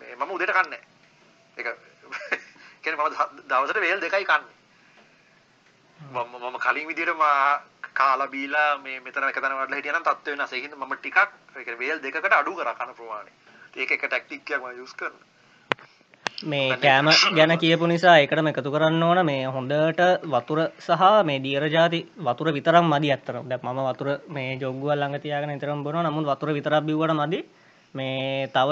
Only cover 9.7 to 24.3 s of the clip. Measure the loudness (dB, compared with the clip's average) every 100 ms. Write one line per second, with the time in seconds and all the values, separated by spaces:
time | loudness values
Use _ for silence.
9.7 | -6 -4 -4 -2 -2 -4 -6 -6 -8 -10
10.7 | -12 -10 -10 -4 0 0 -2 _ -16 -12
11.7 | -6 -4 -4 -6 -4 2 2 2 -2 -6
12.7 | -6 -8 -12 -14 -14 -16 _ _ -20 -16
13.7 | -8 -4 -4 -2 -4 -6 -14 -8 -8 -8
14.7 | -14 -16 -12 -12 -12 _ _ _ _ -8
15.7 | -8 -10 _ _ _ -12 -10 -4 -2 0
16.7 | 2 6 6 6 4 4 4 4 4 2
17.7 | 2 2 4 8 8 6 2 0 -2 -2
18.7 | 0 2 4 4 4 2 0 -2 -4 -2
19.7 | 0 0 2 2 2 0 -2 0 -2 -2
20.7 | -4 -2 4 6 6 4 0 -2 -2 2
21.7 | 4 4 2 -6 -6 -4 -2 0 0 4
22.7 | 6 6 4 2 0 -4 -8 -6 -6 -6
23.7 | -4 -4 -4 -4 -6 -6